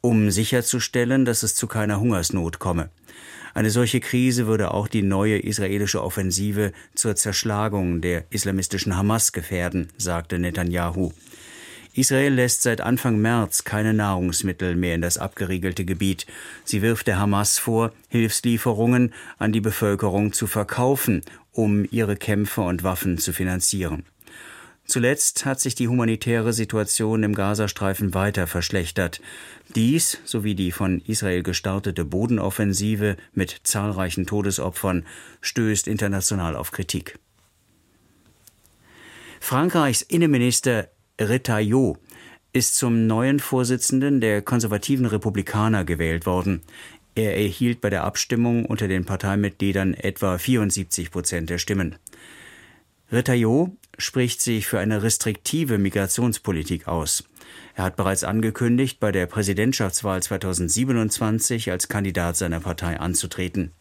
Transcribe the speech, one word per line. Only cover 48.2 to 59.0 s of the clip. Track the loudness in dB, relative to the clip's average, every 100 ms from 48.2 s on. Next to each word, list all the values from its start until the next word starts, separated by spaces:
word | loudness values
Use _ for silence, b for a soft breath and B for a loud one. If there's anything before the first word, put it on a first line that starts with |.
| -2 0 2 2 0
unter | -2 0
den | 0
Parteimitgliedern | -2 -2 0 0 0 0 0 2 0
etwa | 0 -4 -2 -2 0
vierundsiebzig | 2 2 2 -2 -4 -6 -6
Prozent | -4 -4 -4 -4
der | -4
Stimmen. | -2 0 -2 -6 -20 B B B B B B B B _ _
Retailleau | 0 2 2 4 4 2 -4 -20 -8
spricht | -4 0 0 0
sich | 0 0 0
für | 0
eine | 2 2
restriktive | 0 0 -2 -4 -2 -2 0 2
Migrationspolitik | 2 2 0 0 0 0 -2 -4 -2 -4 -2
aus. | -4 -2 -4 -6 B B B B -4
Er |
hat | -4 0
bereits | 0 0
angekündigt, | -2 0 0 0 2 2 2 0